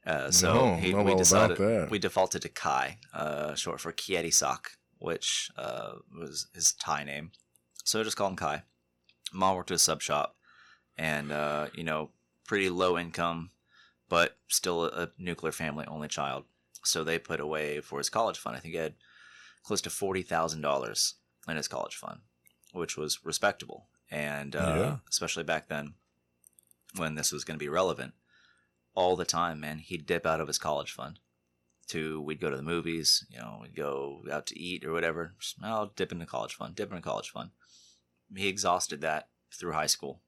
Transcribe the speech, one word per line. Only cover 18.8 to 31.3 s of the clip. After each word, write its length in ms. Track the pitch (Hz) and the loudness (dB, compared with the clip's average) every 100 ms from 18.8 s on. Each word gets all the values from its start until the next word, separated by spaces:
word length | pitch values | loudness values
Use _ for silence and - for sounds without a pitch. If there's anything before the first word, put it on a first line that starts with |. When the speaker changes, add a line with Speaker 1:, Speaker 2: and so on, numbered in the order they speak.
Speaker 1:
had 140 | 80 - - - - - - - | -2 -4 -20 -20 -20 -20 -20 -20
close 160 | - 101 | -2 -2
to 100 | 87 | 0
forty 320 | - 98 92 | -2 0 0
thousand 380 | 90 82 80 78 | 0 2 2 0
dollars 540 | 73 69 58 - - - _ _ - | 2 2 0 0 0 -2 _ _ -6
in 80 | 78 | -4
his 100 | 71 | -2
college 300 | 65 - - | -4 -6 -8
fund, 240 | 50 50 _ _ _ _ _ | -12 -14 _ _ _ _ _
which 240 | 90 82 - | -6 -4 -4
was 280 | 78 - | -4 -4
respectable. 640 | 82 80 104 - - - _ _ _ | -4 2 2 0 -10 -14 _ _ _
And, 460 | 76 73 71 71 | -4 -4 -4 -6
uh, 200 | 73 73 78 | 0 2 2
Speaker 2:
Yeah. 180 | - 139 - | 2 -2 -4
Speaker 1:
especially 320 | - 85 - | -4 -2 -4
back 240 | 78 78 - | -2 -2 -2
then, 280 | 73 73 - _ _ _ _ - _ _ _ - | -8 -8 -16 _ _ _ _ -20 _ _ _ -16
when 220 | - 80 76 | -4 -4 0
this 160 | 78 | -2
was 100 | 73 | -2
gonna 160 | - 78 | -6 -6
be 100 | 73 | 0
relevant, 460 | 82 95 71 65 _ _ _ _ _ _ _ _ | 2 2 0 -6 _ _ _ _ _ _ _ _
all 220 | - 90 87 | 2 4 4
the 80 | 85 | 2
time, 340 | 82 85 78 | 0 0 -2
man, 180 | 76 78 | -8 -10
he'd 260 | 80 87 73 | -8 -8 -2
dip 180 | 85 | 0
out 160 | 80 80 | 2 0
of 60 | 71 | 0
his 100 | 73 | -2
college 340 | 78 73 - | 0 -2 -2
fund 260 | - 67 - _ | -10 -12 -14 _